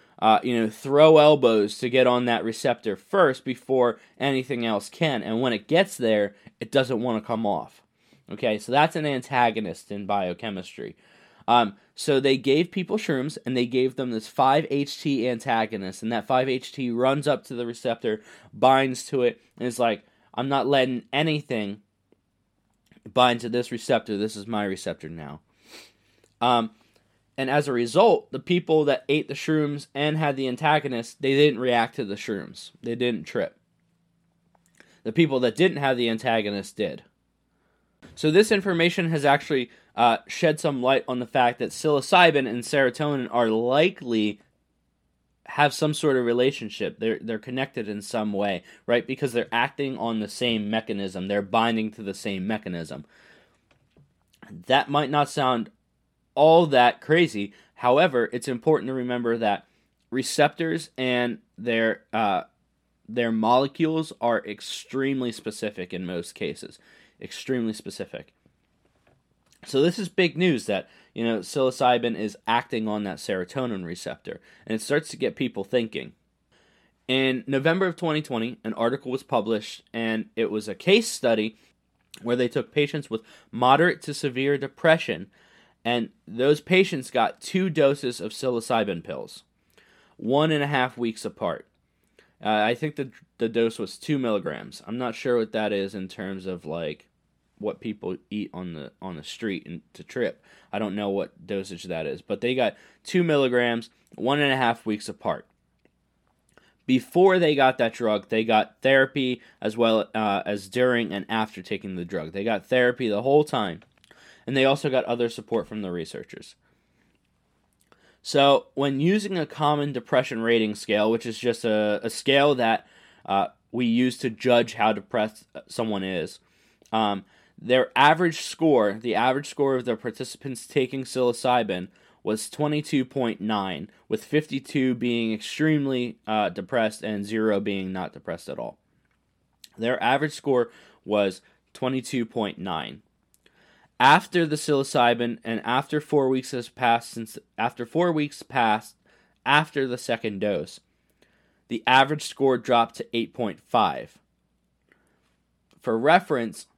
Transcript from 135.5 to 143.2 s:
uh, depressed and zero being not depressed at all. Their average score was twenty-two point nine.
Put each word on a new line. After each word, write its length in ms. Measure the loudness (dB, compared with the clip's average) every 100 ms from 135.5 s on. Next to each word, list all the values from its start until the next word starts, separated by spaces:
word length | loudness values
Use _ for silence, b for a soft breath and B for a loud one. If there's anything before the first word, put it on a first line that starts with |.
| -2 0 2 0 -2 -4 -8 -4
uh, 240 | -2 -2
depressed 540 | -4 -4 0 0 -2
and 220 | -8 -6 -4
zero 340 | -2 0 0
being 340 | -2 -6 -6
not 180 | -8 -10
depressed 380 | -12 -12 -10 -10
at 80 | -10
all. 220 | -12 -14 _ _ _ _ _ _ _ _ -20 -6
Their 240 | -2 0
average 320 | 2 2 0
score 380 | -4 0 0 0 b b b -2
was 360 | 0 0 -2 b b b
twenty-two 520 | -8 -4 -4 -4 -4 -4
point 320 | -4 -6 -6
nine. 460 | -8 -6 -8 -14 _ _